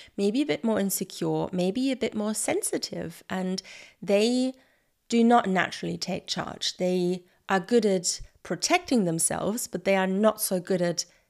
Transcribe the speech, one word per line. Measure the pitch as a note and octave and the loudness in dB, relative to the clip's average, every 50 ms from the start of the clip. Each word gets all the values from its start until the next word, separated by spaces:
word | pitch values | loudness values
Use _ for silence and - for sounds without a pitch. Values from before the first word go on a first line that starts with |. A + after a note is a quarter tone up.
| - - _ - | -20 -12 _ -2
maybe | G3+ G3+ G#3 C4+ | 0 0 2 2
a | D4+ | 0
bit | D4 - - - | 0 0 -2 0
more | A3+ A3 G#3 | 0 0 2
insecure, | G3 G3 F#3+ - F#3+ - - - F3 D#3+ D#3 D#3 D#3+ - | 0 0 -2 -4 -6 -6 -6 -4 -2 0 0 0 -2 -2
maybe | - F3+ F3+ F#3 G3 B3+ B3+ C4+ | -2 0 0 0 0 0 0 -2
a | C4 | -2
bit | - A#3+ - - | -2 -2 -4 -4
more | G#3+ G#3 G#3+ A3 | -4 -4 -4 -4
sensitive, | A3 - - D4+ G4 G#4+ - - D4 - - F#3+ F3 F3+ D#3+ E3 - - - | -4 -2 -2 -2 -2 -2 -2 -4 -4 -4 -6 -8 -8 -8 -8 -10 -12 -10 -6
and | - F#3 F#3 F#3 F#3 F#3+ - - - - - - - _ | -4 -4 -2 -2 -4 -4 -6 -10 -16 -20 -20 -20 -20 _
they | - F3 G3+ G3+ G#3+ A#3 B3 B3+ B3+ C4 C4 - _ _ _ _ _ _ _ _ _ - | -2 2 2 4 4 4 2 2 0 0 -2 -6 _ _ _ _ _ _ _ _ _ 0
do | A#3 A#3 A3+ | 4 4 6
not | A#3 A#3+ A#3 - F#3+ | 8 6 6 4 4
naturally | F#3 F3+ E3+ - - - - E3+ E3+ E3+ | 2 0 0 0 -2 -6 -6 -6 -6 -6
take | - - E3 D#3+ - - | -6 -6 -6 -6 -6 -6
charge. | - - - - - - - - - - | -6 -6 -6 -8 -8 -6 -6 -6 -4 -2
They | F#3 F3+ F3+ F#3 F3+ F3 F3+ F#3 - _ _ _ _ - | -2 0 0 0 0 0 -2 -4 -6 _ _ _ _ -2
are | G3 F#3+ | -2 -2
good | F3+ - A#3+ A#3 G#3+ | 0 2 2 4 4
at | G#3 F#3+ F#3 F3 - - - - - _ _ - | 4 2 0 0 -2 -4 -6 -8 -14 _ _ -10
protecting | - F3 E3+ - - E4 F4+ F4 - C#4+ A#3 G3 | -8 -6 -4 0 2 2 2 2 2 2 2 2
themselves, | E3+ E3 E3 - - - - - F3+ G#3 A#3+ - | 2 2 0 0 0 -2 -2 -2 -2 -2 -4 -6
but | - - F#3 - | -6 -8 -4 0
they | G3 G3 | 2 2
are | F#3+ F#3 F#3+ | 2 2 2
not | F#3 G3 G#3+ G#3+ G#3+ - | 2 4 4 2 2 2
so | - - G3 F#3 | -2 -2 -2 -2
good | F3 - F#3+ F3 | -2 0 0 0
at | F3 F3 E3+ - - - _ _ _ _ | 0 0 -2 -2 -6 -8 _ _ _ _